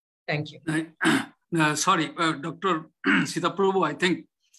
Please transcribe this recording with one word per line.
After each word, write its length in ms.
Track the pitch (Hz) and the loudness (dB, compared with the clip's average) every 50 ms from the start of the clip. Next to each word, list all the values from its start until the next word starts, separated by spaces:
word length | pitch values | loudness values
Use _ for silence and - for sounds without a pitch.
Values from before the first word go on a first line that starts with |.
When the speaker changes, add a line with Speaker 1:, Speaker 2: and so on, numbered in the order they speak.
| _ _ _ _ - | _ _ _ _ -8
Speaker 1:
Thank 240 | - 156 147 120 - | -6 -4 -4 -4 -6
you. 100 | - - - | -10 -12 -6
Speaker 2:
I, 600 | 160 156 165 160 165 - - 185 160 - - - - _ _ _ | -4 -2 -4 -4 -6 -6 0 2 2 2 2 0 -4 _ _ _
<clears throat> 140 | - 175 165 | -4 0 2
uh, 160 | 156 151 151 | 2 2 2
sorry, 340 | 147 - 175 190 170 151 139 - | 0 2 2 2 2 2 -2 -2
uh, 160 | 165 170 165 160 | -2 -2 -2 -2
Doctor 540 | 139 151 165 - - - 190 175 160 160 - _ _ - | -2 -6 -10 -10 -4 -2 0 0 0 -4 -10 _ _ 0
<clears throat> 200 | 190 - - 156 | 2 2 2 2
Sita 240 | - - 165 170 170 | 0 -4 -2 -2 -2
Prabhu, 360 | 170 - 196 190 196 190 170 | 0 2 2 2 4 2 0
I 60 | 147 143 | 0 -2
think, 320 | - 170 185 160 - - _ _ _ _ _ _ | 0 0 0 0 0 -6 _ _ _ _ _ _